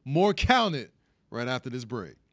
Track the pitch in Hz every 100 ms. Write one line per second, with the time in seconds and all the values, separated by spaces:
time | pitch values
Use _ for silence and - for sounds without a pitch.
0 | 135 151 202 196 - 254 220 147 104 _
1 | _ _ - 110 123 127 127 123 113 120
2 | 82 - _